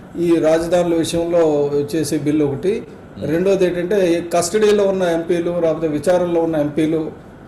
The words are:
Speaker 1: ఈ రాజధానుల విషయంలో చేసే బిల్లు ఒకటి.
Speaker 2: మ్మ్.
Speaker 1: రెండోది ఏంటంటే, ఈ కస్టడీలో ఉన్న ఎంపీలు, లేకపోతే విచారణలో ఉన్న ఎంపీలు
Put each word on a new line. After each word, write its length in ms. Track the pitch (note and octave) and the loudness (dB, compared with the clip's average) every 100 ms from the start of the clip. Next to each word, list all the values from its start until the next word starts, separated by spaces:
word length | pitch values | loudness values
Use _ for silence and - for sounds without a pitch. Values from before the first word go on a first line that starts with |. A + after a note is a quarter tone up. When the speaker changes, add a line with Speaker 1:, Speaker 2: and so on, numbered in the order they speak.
| - - | -12 -4
Speaker 1:
ఈ 180 | E3+ E3 | 2 2
రాజధానుల 580 | D3+ E3 E3+ F3 F3 | 4 2 2 0 2
విషయంలో 760 | E3 D#3 E3+ E3+ F3 D#3+ D3 C#3+ C#3+ C#3+ | 0 0 -2 0 2 2 2 0 0 -2
చేసే 240 | E3 D3 D#3 | -2 -2 -2
బిల్లు 260 | C#3+ D3+ | 0 0
ఒకటి. 420 | C#3+ B2+ F3+ A#3 - - - G2+ | 0 0 -2 -4 -6 -16 -20 -10
Speaker 2:
మ్మ్. 120 | B2 | -4
Speaker 1:
రెండోది 340 | D#3+ F#3+ G3 | 0 2 2
ఏంటంటే, 480 | F3+ E3+ F3 G3+ F3+ | 2 0 -2 0 2
ఈ 160 | E3+ E3+ | 0 0
కస్టడీలో 560 | E3+ E3+ G#3+ G#3+ G#3 | -2 0 2 2 4
ఉన్న 180 | G3 F#3+ | 2 0
ఎంపీలు, 580 | F3 E3 E3 F3 E3+ F3 | 0 -2 -2 -2 -2 0
లేకపోతే 260 | E3 D#3 D#3+ | 0 0 -2
విచారణలో 540 | D3 F#3 F3+ F3 E3+ | -2 0 2 2 0
ఉన్న 160 | E3 D#3 | 0 0
ఎంపీలు 560 | D3 D#3 D#3 D#3+ D#3 - - - | -2 0 0 -2 -4 -10 -18 -20